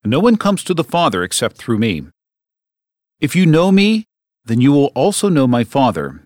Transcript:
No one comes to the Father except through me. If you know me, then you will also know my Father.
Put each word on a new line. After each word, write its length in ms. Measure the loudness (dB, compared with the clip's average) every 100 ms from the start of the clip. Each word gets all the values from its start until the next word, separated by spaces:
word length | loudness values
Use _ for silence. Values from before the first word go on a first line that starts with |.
No 160 | -4 0
one 160 | 2 2
comes 260 | 0 -4
to 100 | -4
the 100 | -4
Father 400 | -4 -2 -2 -2
except 320 | -4 -4 -6 -6
through 220 | -6 -2
me. 240 | -2 -4 -10 _ _ _ _ _ _ _ _ _ _ _
If 160 | -4
you 120 | 0 2
know 260 | 2 4
me, 320 | 2 2 0 -6 _ _ _
then 160 | -6 0
you 120 | 2
will 200 | 4 2
also 360 | 0 -2 0 0
know 160 | 2 2
my 180 | 0
Father. 580 | -2 0 0 -2 -8 -12